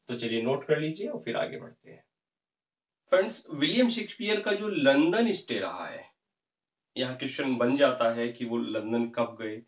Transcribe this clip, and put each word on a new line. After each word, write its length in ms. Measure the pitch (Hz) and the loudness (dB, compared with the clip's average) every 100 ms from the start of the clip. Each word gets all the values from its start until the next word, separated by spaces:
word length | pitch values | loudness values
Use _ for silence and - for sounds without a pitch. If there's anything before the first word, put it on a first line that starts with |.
| - | -10
तो 60 | |
चलिए 280 | 117 113 113 | -6 -2 -2
note 220 | 131 139 | 0 -2
कर 160 | - 151 | 0 0
लीजिए 280 | 156 160 247 | 0 -4 -6
और 140 | 131 | -6
फिर 140 | 120 - | -4 -4
आगे 220 | - - | -4 -6
बढ़ते 320 | - - - | -14 -18 -20
हैं। 140 | - _ _ _ _ _ _ _ _ _ _ _ | -20 _ _ _ _ _ _ _ _ _ _ _
Friends, 360 | 185 214 - - | 4 4 -2 -10
William 380 | 147 156 220 240 | -2 2 4 4
Shakespeare 520 | 226 - - 208 208 | 2 -4 -6 -2 -2
का 120 | 208 | 0
जो 160 | 202 214 | -2 -2
London 640 | 170 135 139 160 214 233 | 2 6 6 6 4 4
stay 260 | 180 - 107 | 0 -2 -4
रहा 280 | 92 90 95 | -4 -6 -10
है, 240 | - - _ _ _ _ _ _ _ _ 123 | -12 -14 _ _ _ _ _ _ _ _ -6
यहाँ 200 | 127 127 | -4 -4
question 400 | 135 - 135 120 | -6 -4 -2 2
बन 200 | 120 139 | 2 4
जाता 380 | 135 127 117 | 4 4 0
है 140 | 117 120 | 0 -4
कि 160 | 117 | -4
वो 140 | 117 117 | -4 -4
London 500 | 113 110 104 117 117 | -4 -4 -2 -2 -2
कब 280 | 120 117 - | -2 -4 -4
गए। 200 | 110 110 | -10 -10